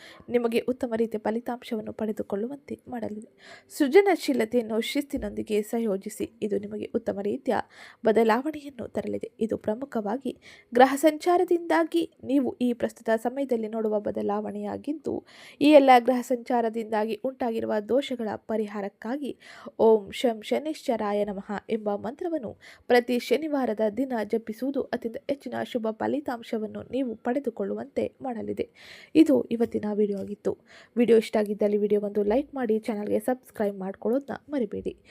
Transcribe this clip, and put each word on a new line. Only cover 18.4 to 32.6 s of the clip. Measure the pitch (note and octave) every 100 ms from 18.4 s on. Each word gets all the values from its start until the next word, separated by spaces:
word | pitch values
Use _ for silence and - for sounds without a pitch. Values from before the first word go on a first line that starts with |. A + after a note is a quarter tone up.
| - A3 G#3 G#3 G3 - A3 C#4+ C#4 - - - - -
"ಓಂ | A3 A3 G3
ಶಂ | - A#3+ A3
ಶನಿಶ್ಚರಾಯ | - B3 D4+ D4+ - A3+ G#3 G#3
ನಮಃ" | G#3 G3 - G3+ -
ಎಂಬ | A3 G#3
ಮಂತ್ರವನ್ನು | G3+ G3+ C4+ F4+ D#4+ A3+ - - - -
ಪ್ರತಿ | B3 A#3+ A#3+
ಶನಿವಾರದ | - B3 D#4 C#4+ B3 G#3+ A3 G#3
ದಿನ | C4+ A#3
ಜಪಿಸುವುದು | G#3 A3+ A3 G#3+ C4 C#4
ಅತ್ಯಂತ | - A#3+ A3+ A3+ -
ಹೆಚ್ಚಿನ | C#4 A#3+ A3+ A#3
ಶುಭ | A#3+ A3
ಫಲಿತಾಂಶವನ್ನು | A3 G#3+ C4+ D4 A#3 A#3 A3+ G#3+ G#3
ನೀವು | - B3+ B3+
ಪಡೆದುಕೊಳ್ಳುವಂತೆ | A3 B3 B3+ C4 A3 G3+ G#3 C4 - G#3+ -
ಮಾಡಲಿದೆ. | C4+ A3+ G#3 G#3 - - - - -
ಇದು | D4+ D#4+ B3+
ಇವತ್ತಿನ | - A#3 A3+ A3 G#3
ವಿಡಿಯೋ | G#3 G#3 G3+
ಆಗಿತ್ತು. | G3 G3+ F#3+ - _ - - A3+
ವಿಡಿಯೋ | A#3 A3+
ಇಷ್ಟ | A3 A3
ಆಗಿದ್ದಲ್ಲಿ | G#3 G#3 G#3 G#3
ವಿಡಿಯೋಗೊಂದು | G3+ G#3 G3+ G#3
ಲೈಕ್ | G#3 A#3 C#4+
ಮಾಡಿ, | C4+